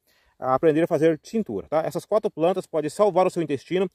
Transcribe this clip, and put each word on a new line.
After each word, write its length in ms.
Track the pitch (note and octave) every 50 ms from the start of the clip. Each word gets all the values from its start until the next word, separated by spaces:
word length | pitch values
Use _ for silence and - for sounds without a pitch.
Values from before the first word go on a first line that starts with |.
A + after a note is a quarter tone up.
| _ _ _ _ _ _ _ _
aprender 440 | - B2+ C3 - - D#3+ D3 D#3
a 40 | E3+
fazer 320 | - E3+ C#3 D#3 E3 D#3+ -
tintura, 480 | - - - A3+ G3 - G#2+ F#2 - -
tá? 140 | D3 D#3+ D#3+
Essas 180 | D3+ - E3+ -
quatro 260 | - G#3 G#3+ - G#3
plantas 360 | - D3+ D#3+ F3 F#3+ F#3 -
podem 240 | - - D#3 D3 D3
salvar 360 | - - G#3 G#3 D#3+ F3+ F#3
o 40 | F3+
seu 120 | - F3+
intestino 480 | D#3+ C#3+ C#3+ B2 - - E3 F3+ G3 F3+